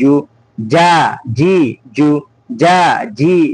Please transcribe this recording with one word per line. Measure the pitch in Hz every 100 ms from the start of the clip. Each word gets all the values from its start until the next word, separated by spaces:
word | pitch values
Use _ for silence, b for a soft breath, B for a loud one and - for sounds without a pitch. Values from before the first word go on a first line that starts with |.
জু, | 139 143 - _ _ -
যা, | 110 160 175 165 117 - -
জি, | 120 175 185 127 - 123
জু, | 113 151 147 - _ - 117
যা, | 165 180 165 113 113
জি, | 107 160 180 151